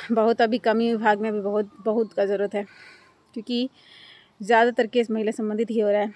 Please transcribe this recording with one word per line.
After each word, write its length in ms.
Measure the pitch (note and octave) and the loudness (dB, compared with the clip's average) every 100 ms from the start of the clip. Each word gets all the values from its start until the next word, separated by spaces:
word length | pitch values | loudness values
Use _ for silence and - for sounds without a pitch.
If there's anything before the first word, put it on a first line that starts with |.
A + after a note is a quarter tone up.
| - | -4
बहुत 280 | A3+ A3 A3+ | 2 2 2
अभी 180 | A3+ A#3 | 2 0
कमी 340 | A#3 A3 A#3 | 0 0 0
विभाग 280 | A3+ A3 G#3 | 2 2 2
में 120 | A3 | 0
भी 80 | G#3+ | -4
बहुत, 300 | G3 G#3+ G#3 - | -2 -2 -4 -6
बहुत 280 | G#3 A3+ G#3+ | -2 -2 -2
का 140 | - G3+ | -2 -2
ज़रूरत 280 | G3 G3+ | 0 -2
है, 120 | G#3 G3+ - - - _ _ _ | -4 -8 -12 -20 -20 _ _ _
क्योंकि 360 | A#3+ G#3+ A#3+ C4 _ - - - - _ - | -12 -6 -4 -4 _ -20 -20 -20 -20 _ -8
ज़्यादातर 440 | G3 A3+ A#3+ A#3 A3 | 2 4 4 2 0
केस 240 | B3 A3+ | 0 -2
महिला 200 | A3 G#3+ | -2 -4
संबंधित 400 | A3 G#3+ G#3 A#3 | -4 -4 -4 -2
ही 100 | A3+ | 0
हो 100 | G#3 | 2
रहा 100 | G#3 | 2
है। 100 | G#3 | 0